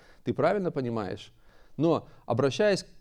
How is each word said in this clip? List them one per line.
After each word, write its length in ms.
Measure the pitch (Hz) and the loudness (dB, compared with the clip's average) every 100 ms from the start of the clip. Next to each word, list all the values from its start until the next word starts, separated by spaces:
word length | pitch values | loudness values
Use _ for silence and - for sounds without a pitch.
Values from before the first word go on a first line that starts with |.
| - - | -20 -10
ты 100 | - | -6
правильно 380 | - 156 208 180 | 0 0 0 -2
понимаешь. 600 | 147 123 113 95 - - - - - - - | -4 -4 -4 -4 -8 -12 -20 -20 -20 -14 -2
Но, 300 | 165 143 - - - | 0 0 -2 -10 -4
обращаясь 580 | 113 135 127 214 190 - - | 0 0 2 2 2 -4 -20